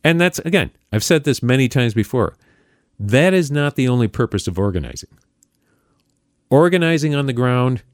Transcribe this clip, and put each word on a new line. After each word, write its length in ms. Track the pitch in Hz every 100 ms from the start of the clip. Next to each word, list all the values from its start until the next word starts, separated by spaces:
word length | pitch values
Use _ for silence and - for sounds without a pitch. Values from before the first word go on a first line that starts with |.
And 160 | 151 170
that's, 180 | 175 -
again, 300 | 165 180 113 _ _
I've 120 | 110
said 200 | - 160
this 180 | 143 127
many 260 | 120 127 131
times 240 | 135 120
before, 440 | 110 104 127 101 - _ _ _ _ _ _
that 360 | 101 123 175
is 160 | 185 151
not 240 | 147 143
the 140 | 139 127
only 180 | 123 113
purpose 400 | - 120 101 -
of 120 | 90
organizing. 520 | 101 87 71 64 - _ _ _ _ _ _ _ _ _ _ _ _ _ _
Organizing 640 | 135 175 180 165 165 151
on 120 | 143 139
the 60 |
ground 500 | 120 123 123 127 127 _